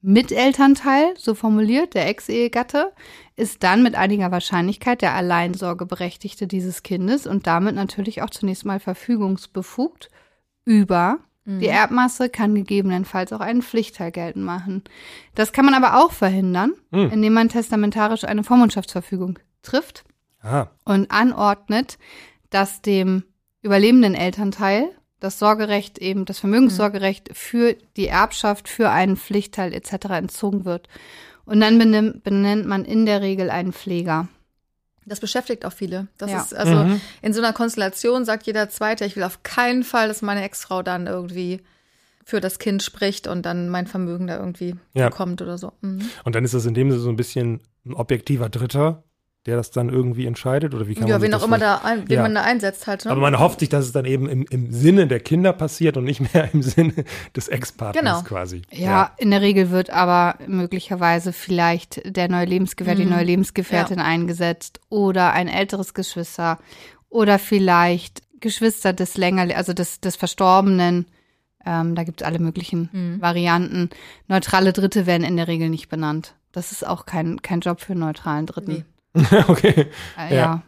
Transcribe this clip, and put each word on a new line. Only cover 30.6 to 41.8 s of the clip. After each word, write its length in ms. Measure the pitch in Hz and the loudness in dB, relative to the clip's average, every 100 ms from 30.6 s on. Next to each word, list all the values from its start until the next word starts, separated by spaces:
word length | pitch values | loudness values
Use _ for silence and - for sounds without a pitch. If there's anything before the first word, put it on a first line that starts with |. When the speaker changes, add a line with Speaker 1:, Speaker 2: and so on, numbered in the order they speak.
Speaker 1:
wird. 240 | 185 175 _ - - - - - | -4 -6 _ -20 -20 -20 -20 -20
Und 140 | - 214 | 0 2
dann 160 | 214 226 | 6 6
benim-, 440 | 220 214 220 - | 6 4 2 -4
benennt 440 | - 196 202 208 196 | -4 0 2 0 -2
man 180 | 196 | -4
in 200 | - 220 | -2 0
der 160 | 220 202 | 2 2
Regel 300 | 196 190 185 | 0 -2 -2
einen 220 | 165 185 | -2 -4
Pfleger. 560 | 175 - 175 175 160 180 _ _ _ _ _ _ _ - | -8 -6 -4 -2 -2 -4 _ _ _ _ _ _ _ -16
Speaker 2:
Das 120 | 202 | -12
beschäftigt 460 | 220 247 247 233 - | -6 -6 -4 -8 -8
auch 60 | |
viele. 340 | - 190 180 196 _ | -10 -8 -8 -10 _
Das 120 | 202 | -8
Speaker 1:
Ja. 100 | 190 | -6
Speaker 2:
ist, 140 | - | -8
also 300 | - 175 160 | -4 2 4
Speaker 3:
Mhm. 160 | 165 202 - - | 4 0 -4 -8
Speaker 2:
in 120 | 220 | -4
so 80 | 214 | -2
einer 100 | 233 | -2
Konstellation 720 | 220 233 233 190 190 233 254 | -2 -4 -2 -4 -2 -2 0
sagt 220 | 233 220 - | -2 -4 -4
jeder 220 | 214 208 | -4 -4
Zweite, 380 | - 214 220 214 | -4 -4 -2 -6
ich 100 | 202 | -6
will 80 | |
auf 180 | 180 - | -8 -8
keinen 400 | - - 247 247 | -10 -2 0 0
Fall, 240 | 240 247 220 | 0 0 0
dass 160 | 214 | -2
meine 220 | 208 202 | -4 -4
Ex-Frau 400 | 196 - - 185 | -6 -10 -8 -6
dann 240 | 185 180 180 | -4 -6 -6
irgendwie 540 | 185 175 180 180 185 _ _ | -8 -8 -8 -8 -8 _ _